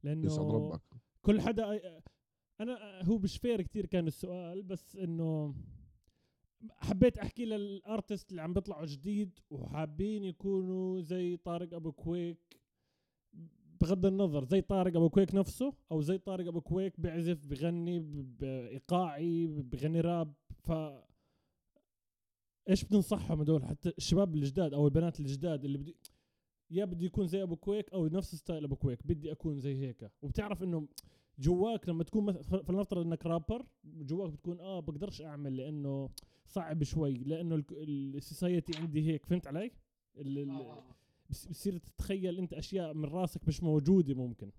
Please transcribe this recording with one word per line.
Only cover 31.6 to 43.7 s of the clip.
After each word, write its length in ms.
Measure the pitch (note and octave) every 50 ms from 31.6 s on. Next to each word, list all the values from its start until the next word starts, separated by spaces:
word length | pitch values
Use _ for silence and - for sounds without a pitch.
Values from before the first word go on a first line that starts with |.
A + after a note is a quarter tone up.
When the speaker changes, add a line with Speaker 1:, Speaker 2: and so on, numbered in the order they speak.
| F#3+ A3+ A#3 G3+ - F3+
Speaker 1:
لما 160 | E3+ D#3+ E3
تكون 280 | - - A3 G#3 G#3 F#3+
مث-، 100 | E3 -
ف-، 120 | - - F#3+ -
فلنفترض 400 | - F3+ G3 G3+ - G3+ F3+ E3+
إنك 200 | E3+ E3 D#3+ -
رابر، 400 | E3+ E3 E3+ D#3 - A3 A#3+ B3 - _ _ _
جواك 460 | D#3 D#3 D#3+ D3+ C3 D#3 F3+ G3 E3+ D3+
بتكون: 280 | C#3+ _ E3+ F3 F3
"آه، 200 | E3+ F#3+ G3 F3+
بقدرش 420 | D#3+ D3+ D3+ C#3+ F3 G3 - - -
أعمل 340 | D#3+ D3 C#3+ C#3+ C#3 C3
لأنه 540 | C3 B2+ D3+ D3+ D3 C#3+ C#3 C#3 C#3 C#3 C3 - - - _ _ _ _
صعب 360 | - - G3 E3+ D#3+ D#3 D#3+ D3+
شوي، 320 | - - D#3 D#3 C#3+ C3+
لأنه 400 | A#2+ B2+ C#3 D#3+ D#3+ F3 E3+ E3
ال-، 100 | D#3 C#3+ -
ال-، 460 | - C#3 D#3 D3+ D3 C#3 C#3 C#3 C3+
السوسايتي 600 | C#3+ C#3 - D#3 - F3+ F3+ F3+ F3 - - E3 D#3
عندي 300 | E3 E3 D3 D3+ D#3 D#3+
هيك". 180 | D#3+ C#3+ -
فهمت 200 | - F3+ F3+ -
علي؟ 260 | C#3 C#3 E3 G#3 B3 - - _ _ _ _ _ _ _
ال-، 220 | - D3 C3+ C#3 C#3+
ال-، 120 | C#3+ C#3
Speaker 3:
آه، 40 | C3+
آه، 240 | C#3 C3+ A#2 - -
آه. 180 | - - - _ _ _ _ _ _ _
Speaker 1:
بس-، 160 | - - -
بصير 320 | F#3 E3+ - - G3 F#3+ E3+
تتخيل 600 | - - _ - - - G3 G3 F#3 F#3 F3 F#3
أنت 160 | F3+ E3 E3+
أشياء 400 | D3 D#3 - F#3+ G3 F3 D#3 D3+
من 100 | D#3 D3+
راسك 440 | C#3+ D3 F3+ F#3 - - - - -
مش 140 | D3+ - E3+
موجودة 520 | E3